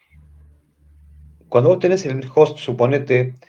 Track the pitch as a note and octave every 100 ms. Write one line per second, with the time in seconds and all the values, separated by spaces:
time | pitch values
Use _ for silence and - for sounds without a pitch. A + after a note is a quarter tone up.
0 | _ - - - - _ _ _ _ _
1 | - - - - - A#2+ C#3 F3+ F3+ F#3
2 | D3 C3 C3 - D3+ - - A#2+ A#2+ C#3
3 | C3 B2+ B2+ B2+